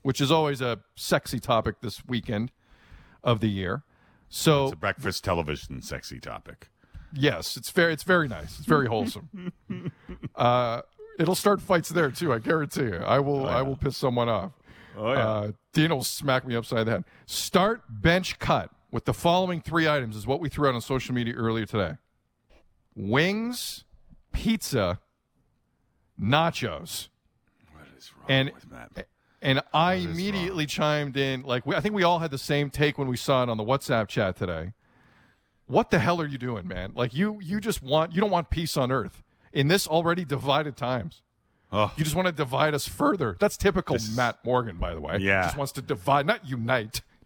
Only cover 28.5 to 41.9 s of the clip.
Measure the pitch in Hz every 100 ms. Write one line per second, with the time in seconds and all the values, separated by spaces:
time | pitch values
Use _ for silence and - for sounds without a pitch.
28.5 | - - 127 113 - - _ _ _ 139
29.5 | 135 - 151 170 185 170 170 202 196 175
30.5 | 190 151 - 151 151 143 131 139 131 135
31.5 | 123 131 165 208 208 175 175 165 135 -
32.5 | 143 143 - 151 143 135 123 - 135 123
33.5 | 110 107 135 - 120 104 - 98 90 92
34.5 | 82 87 - _ _ _ _ _ _ _
35.5 | _ - 143 240 180 113 175 147 135 123
36.5 | 110 90 90 95 - 120 135 208 214 165
37.5 | 208 214 - 135 151 165 170 208 175 156
38.5 | - 165 151 123 131 90 - - _ _
39.5 | - 139 190 - 160 165 175 156 135 131
40.5 | 139 151 123 123 127 92 - _ _ _
41.5 | _ _ 98 104